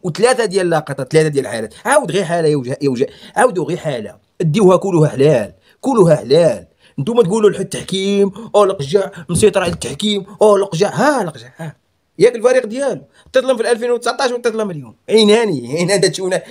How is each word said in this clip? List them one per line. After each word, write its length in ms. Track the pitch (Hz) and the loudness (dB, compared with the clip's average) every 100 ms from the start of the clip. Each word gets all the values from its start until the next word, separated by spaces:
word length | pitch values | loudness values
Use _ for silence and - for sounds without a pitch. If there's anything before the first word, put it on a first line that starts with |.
وثلاثه 420 | 185 156 233 247 220 | -8 0 0 2 0
ديال 200 | 190 180 | 0 0
اللقطات، 460 | 156 151 139 131 | 0 -2 -8 -4
ثلاثه 160 | 156 156 | -2 0
ديال 180 | 143 107 | -2 -4
الحالات. 280 | 113 110 - 226 | -8 -10 -8 0
عاود 260 | 294 214 | 0 0
غير 120 | 175 | -2
حاله 240 | 165 170 156 | -2 0 0
يا 80 | 151 | 0
وجه، 220 | 123 139 | -4 -4
يا 80 | 139 | -2
وجه، 180 | 120 135 - - 175 | -2 -4 -6 -10 0
عاودوا 300 | 247 180 147 | 0 0 -6
غير 120 | 180 | -6
حاله، 380 | 160 123 104 - _ _ | -6 -8 -10 -16 _ _
ديوها 360 | 170 180 185 180 | -2 4 4 4
كلوها 320 | 196 170 151 | 2 2 2
حلال، 440 | 131 143 127 98 - _ _ | 2 2 2 0 -10 _ _
كلوها 340 | 254 240 170 143 | -2 2 4 4
حلال. 500 | 110 156 165 101 85 _ _ - | 2 2 2 0 -8 _ _ -8
نتوما 240 | 139 240 | -2 0
تقولوا 260 | 180 220 208 | 2 2 2
الحد 120 | 165 | 0
التحكيم، 680 | 190 - - 190 190 202 196 202 226 208 | -6 -8 -6 -4 -2 0 0 -2 -2 2
او 80 | |
القجع 480 | 196 190 139 196 190 - 165 | 2 0 -2 -2 -2 -8 -6
مسيطر 340 | 170 208 190 | 2 2 2
على 80 | 175 | -2
التحكيم، 540 | 165 - 139 214 202 185 190 | -6 -10 -6 -4 -4 -6 2
او 140 | 208 196 | 4 4
القجع، 340 | 196 160 196 | 0 -2 -2
ها 320 | 147 269 277 | 0 0 0
القجع، 260 | 175 120 120 - | -4 -8 -20 -16
ها. 180 | 160 - _ _ _ - | -16 -16 _ _ _ 2
ياك 160 | 214 240 | 2 4
الفريق 300 | 233 262 226 | 2 2 0
ديالو 360 | 247 277 175 - _ _ | -4 -6 -6 -10 _ _
تظلم 240 | 262 254 240 | -2 0 -2
في 140 | 233 | 0
ألفين 200 | 233 240 | -2 -2
وتسعطاش 400 | 240 240 247 262 | -2 -2 -2 -4
وتظلم 400 | 247 233 220 208 | -2 -4 -4 -6
اليوم. 240 | 156 120 - - | -8 -14 -20 0
عيناني، 680 | 214 208 220 220 143 120 156 | 4 4 4 2 -2 -4 -4
عينان 240 | 175 196 | 0 2
تشوفنا 400 | 185 - 185 180 - | 0 0 -4 -4 -6